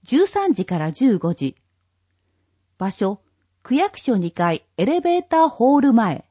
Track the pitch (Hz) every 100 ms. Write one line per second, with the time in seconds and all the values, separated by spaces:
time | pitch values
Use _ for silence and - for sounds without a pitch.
0 | - 262 392 403 392 233 175 175 156 156
1 | 262 196 165 170 139 - _ _ _ _
2 | _ _ _ _ _ _ _ _ 190 -
3 | 190 202 _ _ _ _ - 262 403 -
4 | - 214 170 - 175 165 _ - 190 339
5 | 339 349 349 320 320 - 247 285 277 233
6 | 208 147 -